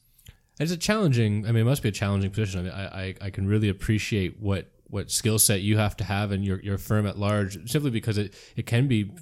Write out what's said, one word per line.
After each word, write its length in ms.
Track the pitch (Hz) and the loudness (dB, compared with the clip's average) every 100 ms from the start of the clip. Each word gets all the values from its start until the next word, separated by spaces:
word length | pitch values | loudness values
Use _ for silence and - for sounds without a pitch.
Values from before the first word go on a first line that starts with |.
| _ _ - - _ - | _ _ -20 -20 _ -6
It's 140 | 151 | -4
a 40 | 175 | -2
challenging, 720 | - 214 185 120 107 104 104 | 0 2 4 4 4 2 2
I 60 | |
mean, 100 | 117 | 4
it 20 | |
must 180 | 113 147 | 4 2
be 60 | 110 | 0
a 40 | |
challenging 400 | 98 101 101 98 | 0 0 2 0
position. 280 | 98 107 95 | 0 -2 -2
I 20 | |
mean, 80 | 90 | -6
I, 300 | 87 98 95 | -6 -8 -8
I, 120 | 95 92 | -8 -8
I 80 | 101 | -8
can 160 | 95 98 | -4 0
really 220 | 107 104 | 2 2
appreciate 720 | 92 - 107 - 107 90 - | 0 0 0 0 0 0 -2
what, 320 | 104 95 - _ - | -2 -2 -4 _ -10
what 220 | 104 87 | -8 -4
skill 280 | - 110 110 | -2 2 2
set 220 | - 101 | 4 2
you 160 | 101 107 | 2 2
have 200 | 104 - | 2 -2
to 60 | |
have 280 | 92 101 104 | -4 -2 -2
and 120 | 98 | -2
your, 160 | 98 95 | -2 -4
your 160 | 101 98 | -4 -6
firm 300 | - 107 104 | -2 0 0
at 100 | 92 | -2
large, 540 | 101 104 98 98 104 | 0 0 -2 -6 -4
simply 220 | 151 143 | -2 0
because 260 | 113 113 104 | -2 -2 -2
it, 160 | 98 - - - | -2 -8 -12 -10
it 100 | - | -2
can 220 | 117 135 | 2 4
be 160 | 113 101 - | 2 0 -6